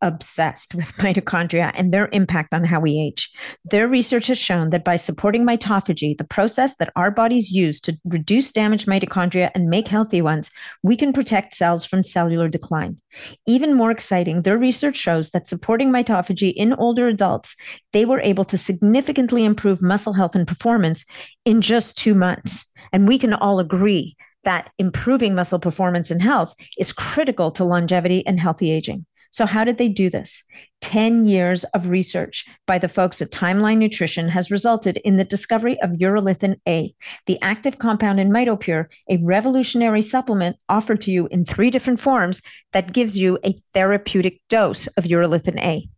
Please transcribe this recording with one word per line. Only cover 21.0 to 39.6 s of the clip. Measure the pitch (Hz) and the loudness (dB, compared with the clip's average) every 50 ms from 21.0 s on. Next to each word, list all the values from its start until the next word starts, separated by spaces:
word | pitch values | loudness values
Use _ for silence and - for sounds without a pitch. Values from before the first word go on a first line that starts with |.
| - _ - - - - - _ - | -8 _ -18 -20 -20 -20 -14 _ 0
in | 233 214 226 | 2 4 4
just | - - 226 233 - - - | 4 2 2 2 2 0 -2
two | - - 220 208 | 0 2 2 4
months. | 190 180 180 - - - 202 - - - _ _ - - - | 4 4 2 0 -4 -4 -6 -4 -6 -6 _ _ -20 -10 -2
And | - 190 196 202 | 2 4 4 4
we | 262 262 | 4 4
can | - 220 | 2 0
all | 208 - - 202 202 185 | 0 0 0 0 0 0
agree | 175 156 190 180 196 208 196 165 127 160 _ _ - _ _ _ - | 0 0 0 2 2 2 2 0 -2 -6 _ _ -20 _ _ _ -4
that | 190 180 170 - - _ - | -4 -4 -4 -6 -8 _ -2
improving | 185 180 - - - 240 269 269 240 202 190 | -2 -2 -2 -2 0 0 0 2 2 0 0
muscle | 180 175 - 185 170 | 0 0 0 -2 -2
performance | - 175 156 - 190 180 175 175 165 - | -2 -2 -2 0 0 0 0 -2 -2 -2
and | 170 175 | -2 0
health | 185 240 285 208 165 - - _ - - - - | 2 2 2 2 0 -2 -6 _ -20 -16 -6 -4
is | 165 - | -4 -4
critical | - - - - - 294 311 269 220 - 170 160 | -4 -6 -6 -4 -2 -2 0 0 0 0 -2 -2
to | 160 - 185 | 0 0 0
longevity | 175 175 175 170 165 180 175 165 180 180 185 - | 2 2 0 2 2 0 0 2 2 0 0 0
and | - 190 170 | 0 0 0
healthy | 170 175 160 - 180 156 | 2 0 0 0 0 0
aging. | 160 160 - 113 110 196 160 _ _ _ _ - | 0 -2 -4 -6 -10 -10 -12 _ _ _ _ -8
So | - - 226 | -2 -2 -2
how | 196 196 214 220 | 0 2 0 0
did | 240 233 233 | 0 0 0
they | 240 226 | 0 0
do | 190 196 190 180 | 2 0 0 0
this? | - - - - - - - _ _ - - _ _ - | -2 -4 -8 -8 -12 -12 -14 _ _ -20 -20 _ _ -14
Ten | - - - 214 220 226 233 233 220 | -8 -2 0 2 2 4 4 4 4
years | 208 196 185 175 175 180 175 - | 4 4 4 2 2 0 -2 -4
of | - - 196 175 180 | -4 -4 -4 -2 0
research | 180 185 175 - - 175 - - - - - - - _ - - | 0 0 0 -2 -2 -4 -6 -6 -8 -12 -12 -14 -20 _ -4 -2
by | 185 180 | -2 0
the | 185 170 | 0 -2
folks | - 196 185 180 - - | 0 0 0 0 0 -4
at | 156 - | -6 -6
Timeline | - - 185 175 185 202 214 214 220 220 | -4 -2 -2 0 2 2 2 2 4 4
Nutrition | 220 214 214 - 185 165 - 175 165 165 | 2 2 0 -2 -4 -4 -2 -4 -4 -2
has | 170 180 180 - | 0 -2 -2 -2
resulted | 202 196 - 233 226 220 - 190 175 - | -2 0 2 2 0 2 0 -2 -2 -2
in | - 208 196 | 0 2 2
the | 190 190 | 2 2
discovery | 190 202 196 - - 226 220 226 240 262 - | 0 -4 -6 -2 -2 -2 0 0 -2 -2 -2
of | - 180 | -2 -4
urolithin | 175 165 185 190 202 214 196 196 180 - 202 190 190 - - - | -2 0 0 2 2 2 0 0 -2 0 0 -2 -2 -2 -2 -2
A, | 165 165 - - - _ - - - - - | -2 -2 -2 -6 -10 _ -20 -20 -18 -10 -4
the | - 180 - | -4 -2 -2
active | - 190 220 214 - 277 - - | 0 -2 -2 -2 -4 -6 -4 -2
compound | - 233 214 214 220 202 196 196 | -2 0 0 2 0 2 2 2
in | 190 202 | 2 4
MitoPure, | 202 240 247 240 214 208 - 185 165 160 160 - _ _ - - | 2 2 2 0 -2 -2 -2 -2 -2 -2 -4 -6 _ _ -4 -2
a | 190 170 170 | -2 0 2
revolutionary | 170 185 208 220 262 254 262 | 2 2 2 2 2 2 0